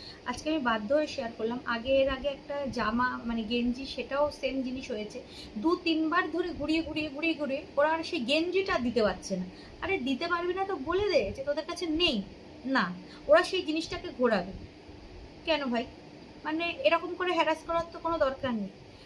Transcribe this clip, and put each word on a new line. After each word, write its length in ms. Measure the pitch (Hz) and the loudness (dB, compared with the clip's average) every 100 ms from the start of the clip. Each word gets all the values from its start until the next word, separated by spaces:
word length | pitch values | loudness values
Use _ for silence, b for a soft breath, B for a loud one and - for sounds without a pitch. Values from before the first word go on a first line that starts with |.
| B B - | B B -6
আজকে 240 | - 302 | -2 0
আমি 80 | 320 | 2
বাধ্য 360 | 247 220 208 | 2 2 4
হয়ে 120 | 294 302 | 4 2
শেয়ার 260 | - 226 - | -2 -6 -2
করলাম। 200 | 220 254 | -2 -2
আগে, 280 | - 233 254 | -2 -2 4
এর 160 | 269 269 | 6 6
আগে 200 | 262 285 | 2 -2
একটা 380 | 277 - 285 277 | -4 -6 -4 -2
জামা, 540 | 240 214 233 254 247 | 0 0 2 2 0
মানে 180 | 233 226 | -2 -2
গেঞ্জি, 440 | 208 240 240 240 269 | 0 2 2 0 -6
সেটাও 440 | - - 277 294 | -8 -2 2 2
সেম 320 | 285 262 269 | 2 -2 -2
জিনিস 280 | 254 262 - | -2 -4 -4
হয়েছে। 320 | 214 208 - - B B 208 | -6 -6 -10 -14 B B 0
দু 180 | 320 349 | 2 2
তিনবার 540 | 339 320 320 339 370 | 2 2 2 2 0
ধরে 180 | 330 349 | -2 -2
ঘুরিয়ে, 340 | 262 294 320 | -2 0 0
ঘুরিয়ে, 260 | 330 311 302 | 0 -4 -6
ঘুরিয়ে, 260 | 269 330 | -2 -2
ঘুরিয়ে 280 | 311 285 269 349 - | 0 -2 -2 -2 2
ওরা 120 | 302 | 4
আর 140 | 330 | 2
সেই 180 | 320 339 | -2 -4
গেঞ্জিটা 580 | 233 302 349 359 392 349 | 2 2 4 0 2 0
দিতে 240 | 240 233 | 2 2
পারছে 340 | 208 180 - 185 | 2 0 -4 -4
না। 80 | 180 B B B | -4 B B B
আরে 160 | - 381 | -2 0
দিতে 300 | 254 247 339 | 0 -2 0
পারবি 260 | 339 359 | 0 0
না 100 | 359 | -2
তো 120 | 392 349 | -2 -2
বলে 320 | 269 359 403 | 0 2 4
দে 220 | 302 180 - | 4 2 -2
যে 80 | |
তোদের 200 | 277 285 | -2 -2
কাছে 220 | 302 339 349 | -4 -4 -2
নেই, 360 | 311 349 226 190 - - - 254 | 2 2 2 -4 -12 -18 -10 0
না, 260 | 262 180 180 B B - | 2 2 -2 B B 6
ওরা 140 | 320 | 6
সেই 200 | 349 370 | 6 0
জিনিসটাকে 460 | 285 311 320 349 339 - | 0 -2 -2 -6 -8 0
ঘোরাবে। 340 | 247 202 185 185 - - - - - - - - | 2 2 0 -10 -14 -16 -18 -18 -16 -16 -16 -10
কেন 200 | - 302 | 0 0
ভাই? 220 | 269 233 254 - - - - - | 2 0 -2 -10 -18 -18 -18 -10
মানে 300 | 302 320 339 339 | -4 -2 -2 2
এরকম 300 | 403 330 359 | 4 4 2
করে 180 | 359 359 | -2 0
হ্যারাস 260 | 330 302 311 - | 4 4 2 0
করার 160 | 339 330 | -2 -2
তো 60 | 339 | -4
কোনো 200 | 330 330 | -2 0
দরকার 360 | 277 269 262 | -2 -2 -2
নেই। 140 | 226 190 - B B | -2 -4 -10 B B